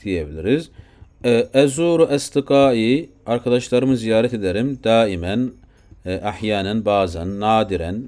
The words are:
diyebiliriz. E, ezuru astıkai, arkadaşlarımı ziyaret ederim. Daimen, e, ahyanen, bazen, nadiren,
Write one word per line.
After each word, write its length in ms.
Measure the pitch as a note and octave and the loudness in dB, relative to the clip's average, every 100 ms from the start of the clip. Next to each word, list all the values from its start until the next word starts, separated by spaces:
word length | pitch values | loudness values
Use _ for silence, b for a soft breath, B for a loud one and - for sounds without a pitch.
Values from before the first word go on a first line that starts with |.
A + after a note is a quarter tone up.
diyebiliriz. 680 | G#2 F2 D2 D#2 F#2 D3 D#3+ b b b b _ | -6 -4 -6 -6 0 0 -2 b b b b _
E, 220 | B2 A#2 A#2+ | 0 0 2
ezuru 540 | C3+ C#3+ C3+ E3+ E3 D#3+ | 2 2 2 0 2 2
astıkai, 1000 | C#3 - C#3+ C#3 C#3 C3+ A#2 A2 C#3 - _ - | 0 -2 -4 2 4 4 4 2 0 -2 _ -4
arkadaşlarımı 680 | A#2+ B2 B2 B2 B2 C3 B2 | -4 0 -2 0 0 2 0
ziyaret 380 | A2+ A2 A#2 | 2 2 2
ederim. 440 | A2+ F#2+ G2 C3+ C3 | -2 -2 -2 -4 -2
Daimen, 680 | A2 A2+ G#2+ F2+ F2 A2 B2+ - b b b - F#2 | 2 2 2 0 -4 -2 -4 -8 b b b -14 -8
e, 80 | |
ahyanen, 720 | F#2 G#2 F#2+ G#2+ G2+ G2 A2 | -6 -6 -6 -2 -2 -2 -2
bazen, 560 | G#2 G2+ F#2 E2+ F2+ G2+ | 0 2 0 -4 -8 -4
nadiren, 640 | G#2+ A2+ G2 F2 E2 G#2 | 0 2 2 -2 -4 -8